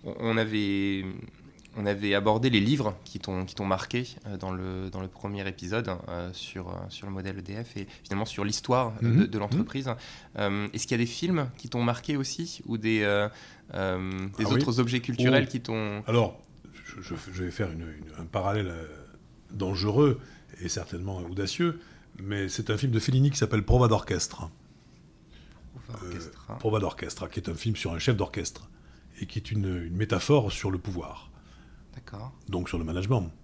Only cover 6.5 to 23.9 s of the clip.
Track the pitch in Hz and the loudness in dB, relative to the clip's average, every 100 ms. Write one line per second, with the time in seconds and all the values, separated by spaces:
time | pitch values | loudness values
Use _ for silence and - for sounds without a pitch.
6.5 | 95 90 90 92 - 101 95 95 95 90 | -10 -8 -8 -10 -10 -8 -6 -6 -8 -8
7.5 | 104 117 107 95 - - 98 - - 107 | -8 -8 -10 -12 -14 -6 -2 -2 -2 -2
8.5 | - - 123 120 107 117 120 220 110 104 | -2 2 2 2 0 4 6 4 2 0
9.5 | 143 226 135 131 117 - - - - 104 | 0 0 -2 -4 -6 -8 -18 -12 -2 0
10.5 | 101 104 113 - 120 117 - 170 170 131 | 0 -2 -4 -2 0 0 0 0 0 0
11.5 | - 127 123 120 120 - 143 135 - 170 | -6 -6 0 2 0 -2 -2 -2 -4 -8
12.5 | - - 113 110 110 104 101 104 - - | -8 -4 0 2 4 6 4 2 -2 -20
13.5 | - - - 95 92 92 95 95 98 107 | -20 -10 -2 0 0 -2 -4 -6 -2 2
14.5 | 117 143 117 120 127 120 117 127 139 131 | 4 4 2 2 2 -2 2 6 6 4
15.5 | 120 117 110 107 104 107 117 113 - - | -4 -4 -4 -4 -4 2 4 4 0 -20
16.5 | - - - - - - 82 95 90 90 | -20 -20 -20 -16 -16 -10 -10 -8 -6 -4
17.5 | 85 98 80 82 76 78 - 82 101 95 | -2 -4 -4 -10 -12 -14 -12 -6 -2 0
18.5 | 104 92 82 80 - - - - - - | 0 -2 -6 -10 -14 -18 -20 -20 -20 -12
19.5 | 98 95 98 101 110 147 120 - - - | -4 -2 0 2 6 6 4 -4 -20 -20
20.5 | - 90 - 85 87 95 92 85 92 95 | -10 -6 -6 -6 -6 -6 -6 -6 -2 -2
21.5 | - 175 165 - - - - 98 101 95 | 2 0 0 -12 -20 -20 -12 -4 -2 -2
22.5 | - 110 107 131 113 - 131 139 139 107 | -2 0 2 2 2 4 6 6 4 2
23.5 | 110 - 123 120 | 2 6 8 8